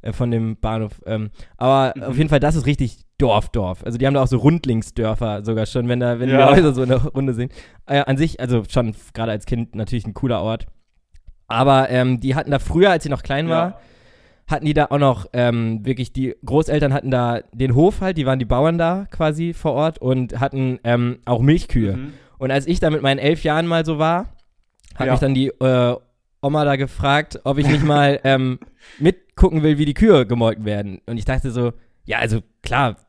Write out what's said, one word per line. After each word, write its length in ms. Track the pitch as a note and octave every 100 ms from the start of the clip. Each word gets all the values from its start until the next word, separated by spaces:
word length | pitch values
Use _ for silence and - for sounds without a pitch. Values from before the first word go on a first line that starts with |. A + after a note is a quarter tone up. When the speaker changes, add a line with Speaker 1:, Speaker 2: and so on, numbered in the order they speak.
Speaker 1:
Äh, 100 | A2+
von 180 | - B2
dem 260 | A#2 A2+ A2
Bahnhof. 420 | A2 A2 G#2+ -
Ähm, 260 | - A2 G#2+ - - -
aber 360 | B2 C3+ C3 -
Speaker 2:
Mhm. 60 |
Speaker 1:
auf 120 | A#2+ C3
jeden 120 | D#3
Fall, 120 | D3
das 140 | C#3+ D#3+
ist 80 | C3
richtig 380 | C#3+ C3 - - _
Dorf, 320 | - G#2+ -
Dorf. 340 | A#2 F#2 F2+
Also 140 | - A#2
die 80 | C3
haben 80 |
da 80 | C#3
auch 40 | B2+
so 100 | B2
Rundlingsdörfer 1040 | C3+ E3+ C3 A2+ - - A2 A2 A2+ G#2
sogar 220 | G#2 A2 G#2+
schon, 220 | C3 A#2+
wenn 120 | B2
da, 180 | B2 A#2
wenn 100 | B2+
Speaker 2:
Ja. 160 | C3 C#3
Speaker 1:
die 60 | F3
Häuser 160 | D#3
so 100 | B2+
in 60 | B2+
der 140 | B2+
Runde 300 | C3+ C3+ C3+
sind. 180 | A#2 B2+ - - - -
Äh, 120 | C#3
an 160 | C#3 C3+
sich, 240 | D#3+ -
also 220 | A#2+ B2 F#3+
schon 220 | C3 A#2
f-, 220 | G#2 -
gerade 200 | - A2+
als 120 | G#2
Kind 300 | - A#2+ A#2
natürlich 320 | G#2 G#2 B2 A2
ein 80 |
cooler 260 | G2 C3 A2+
Ort. 240 | G#2 A2+ - - _ _ _ - - - _
Aber, 420 | A2+ C#3 C3+ C3+
ähm, 300 | B2+ B2+ B2+
die 140 | C3
hatten 160 | C3 -
da 80 | C#3
früher, 320 | - D#3+ G3
als 140 | E3+
ich 60 | -
noch 120 | B2+
klein 260 | - C#3 D#3+
Speaker 2:
Ja. 60 |
Speaker 1:
war, 260 | E3 F3 - - _ _ _ _ _ -
hatten 180 | D3+
die 80 | D3+
da 120 | D3 D3
auch 120 | C#3+
noch, 280 | C#3 A#2 F#2
ähm, 500 | B2 B2 A#2 A2+ A2
wirklich, 280 | G#2 B2+ B2
die 200 | - C3 - C3
Großeltern 460 | C#3+ D#3+ D3+ C#3+
hatten 160 | C3+ C3
da 300 | B2+ A#2+ A#2 -
den 220 | A#2 C3
Hof 260 | A#2+ F3 G#3+
halt, 160 | F#3+ E3
die 80 | C3
waren 120 | C3
die 60 | A2+
Bauern 320 | B2 D#3 E3+
da 280 | E3 F3+ G3
quasi 420 | - D#3+ D3+ E3+
vor 200 | E3 D#3+
Ort 260 | B2+ D#3 D#3+
und 420 | B2+ C3 B2 A#2
hatten, 380 | C#3 C3+ C3 B2+
ähm, 340 | A#2 A#2+ A#2+ B2 -
auch 140 | A#2+
Milchkühe. 540 | C3+ E3 - B2 G#2 A2
Speaker 2:
Mhm. 160 | C#3 D3 _ -
Speaker 1:
Und 120 | C3
als 160 | C#3 C#3
ich 140 | E3
da 80 | E3
mit 120 | D3+
meinen 160 | C3+ C3+
elf 240 | C#3+ D#3+
Jahren 220 | D#3+ D3+ E3+
mal 180 | E3
so 140 | D#3+ D3+
war, 300 | D#3+ F3 C4 - _ _ _ _ _
hat 120 | - C3
Speaker 2:
Ja. 40 |
Speaker 1:
mich 80 | B2+
dann 140 | C3+
die, 140 | C3+ C3
äh, 460 | - C3 B2+ B2 B2 _ _ _ _
Oma 220 | C#3 D3+
da 120 | D3 C3+
gefragt, 640 | C3+ - C#3 C#3+ D#3 -
ob 140 | C3+ C#3
ich 80 | D3
nicht 160 | D3
mal, 340 | D3+ D3 C#3+ C#3
Speaker 2:
<laughs> 40 |
Speaker 1:
ähm, 340 | C#3 C3+ C3 B2+ - _ - -
mitgucken 640 | D3+ - _ - F#3 D#3+
will, 140 | D3+ D3
wie 60 |
die 100 | D3+
Kühe 320 | C#3 G#3+ E3+ A2
gemolken 380 | A#2+ A2+ G#2+
werden. 360 | G#2+ G#2 G#2 F#2+ -
Und 120 | A#2
ich 80 | G#2
dachte 240 | C3 C3+
so, 220 | A#2+ A#2+ A#2 _ _
ja, 140 | - A2+
also 220 | A#2 A2+ - _
klar 340 | - B2 C3 G2